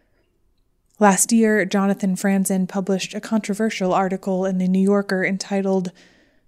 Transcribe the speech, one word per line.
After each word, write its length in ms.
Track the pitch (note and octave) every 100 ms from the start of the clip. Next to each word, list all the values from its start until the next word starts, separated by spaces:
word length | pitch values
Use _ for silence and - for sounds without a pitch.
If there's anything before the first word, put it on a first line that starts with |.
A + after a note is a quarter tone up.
| _ _ _ _ _ _ _ _ _ -
Last 320 | G#3 F#3 -
year, 320 | A3+ A3 G#3+ F#3
Jonathan 500 | G3+ G3 G3 F#3+ F#3
Franzen 520 | G3 G3 F#3+ F#3+ F#3
published 460 | G3+ F#3 F#3+ -
a 80 | G#3+
controversial 720 | - A3 - G3 A3 - F#3
article 520 | F3 F#3+ F#3 - F#3 F#3+
in 120 | F#3
The 100 | F#3
New 120 | F#3
Yorker 440 | F#3+ G3+ G3+ F#3+
entitled, 680 | F3 F#3+ - G3 G3 F#3+ F3+ - - _ _ _